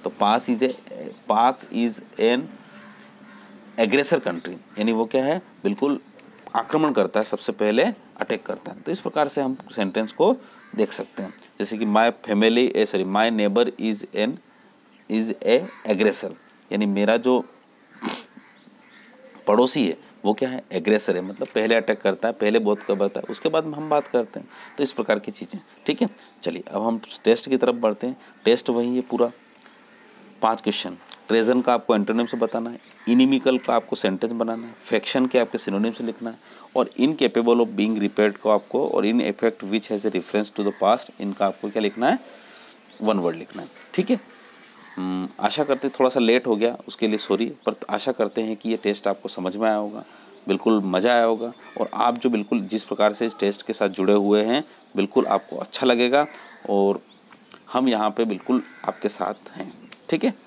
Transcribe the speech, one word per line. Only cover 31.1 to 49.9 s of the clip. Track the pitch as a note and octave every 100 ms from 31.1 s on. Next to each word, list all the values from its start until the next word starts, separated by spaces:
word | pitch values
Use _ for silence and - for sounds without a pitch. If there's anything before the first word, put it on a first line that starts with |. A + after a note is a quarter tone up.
| - -
Treason | A2+ A2 B2
का | B2
आपको | A#2+ -
antonym | A2 G2+ A2+ A#2+
से | A#2+
बताना | A2+ A#2 A#2
है, | A#2+ - - -
inimical | A#2+ C3 C3+ C3 B2+
का | -
आपको | A#2+ - C3+
sentence | G2+ F#2+ A#2
बनाना | A#2 A2+ A2+ A#2
है, |
faction | A2+ - A2 - C3+ B2+
के | B2+
आपके | A2+ -
सिनोनिम | - G2 A2+
से | A2
लिखना | A#2 G#2 A2+
है, | A#2 - - - C3
और | A#2+ -
incapable | C3+ D#3 B2 A#2+ A#2 A#2+
of | A2+
being | G2+ G#2+ G#2+
repaired | G2+ - G#2+ G2+
को | A2
आपको, | G#2 - B2+ D3+
और | - G2+
in | A#2+ -
effect | - A2+ A2
which | G2 G#2+ -
has | G#2 G#2+
a |
reference | F#2+ E2 G#2 G#2+ -
to |
the | G#2 -
past, | G2 B2 - -
इनका | G2+ G2 G2
आपको | - G#2
क्या | A2
लिखना | G#2 G#2 C3
है? | B3+ - - - - - - - -
वन | G#2+ G2+
word | E2+ E2
लिखना | D#2 G2
है, | - - -
ठीक | - F#3
है। | B3 - - - - - - - -
हम्म, | F#2 F#2 F#2 -
आशा | G2 -
करते | C#3 C3+ C#3
हैं, | -
थोड़ा | B2+
सा | C3
late | A2+ B2 B2
हो | G#2+
गया | A#2 B2+ -
उसके | - A2
लिए | G#2+
sorry, | - G2 A#2
पर | D3 - G#2+ -
आशा | G2+ C3+
करते | B2 G2 -
हैं | A2 G#2+
कि | A2+
ये | A2
test | G#2 G2+ G2+
आपको | F#2+ G2
समझ | - F#2 G2+
में | A2
आया | G#2+
होगा, | G#2